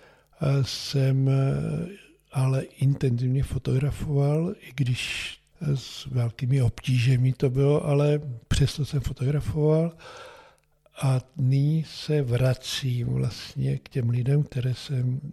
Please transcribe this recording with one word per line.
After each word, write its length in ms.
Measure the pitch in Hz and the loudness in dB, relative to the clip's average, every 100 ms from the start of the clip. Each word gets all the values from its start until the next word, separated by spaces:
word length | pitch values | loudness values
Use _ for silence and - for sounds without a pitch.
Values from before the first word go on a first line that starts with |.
| - _ _ - | -20 _ _ -4
eh, 220 | 147 139 | 0 2
jsem, 640 | 131 - - 139 135 135 135 | 0 -4 -2 0 2 4 4
eh, 760 | 135 135 139 - 147 175 202 - _ _ 131 | 4 2 0 -2 -4 -6 -12 -20 _ _ 0
ale 280 | 131 135 | 2 0
intenzivně 800 | - - 135 139 135 120 127 135 | -2 0 0 2 0 0 0 0
fotografoval, 1120 | 135 139 - 127 143 - 160 139 143 156 175 208 | -2 -4 0 0 0 -4 -2 0 2 2 -2 -6
i 120 | - 127 | -10 -2
když, 640 | 123 123 - - - - _ - | -2 -2 -4 -6 -8 -12 _ -8
eh, 160 | 151 139 | -4 -4
s 280 | - - - | -4 -14 -6
velkými 560 | 127 117 - 123 139 | -2 -2 -2 0 2
obtížemi 720 | 117 - - 127 120 127 131 | 2 0 0 2 4 4 2
to 160 | 123 139 | 2 0
bylo, 360 | 131 139 147 160 | 2 2 2 2
ale 360 | 143 147 147 151 117 - | 2 2 0 -4 -10 0
přesto 380 | - 139 - 135 | 2 2 0 -4
jsem 160 | 143 | -2
fotografoval. 880 | - - 131 147 - 156 151 156 170 - - - - - - _ _ _ _ - | -4 -4 -2 -2 -2 0 2 4 0 -4 -20 -18 -20 -20 -20 _ _ _ _ -2
A 200 | 135 131 - 160 | 0 0 -2 -2
nyní 460 | 127 139 143 160 | 2 4 4 2
se 380 | 151 - - 151 | -2 -8 -2 0
vracím 840 | 127 123 127 123 - - 131 123 120 | 2 2 2 0 -4 -4 -2 -2 -2
vlastně 720 | 131 127 - - 139 135 139 | 0 -2 -4 -10 -4 -2 -2
k 120 | - | -4
těm 200 | 139 117 | -2 0
lidem, 340 | 120 123 147 | 0 2 2
které 300 | 143 131 127 | 0 -2 -4
jsem 480 | 120 - 131 123 127 147 | -4 -4 -2 -2 -2 -8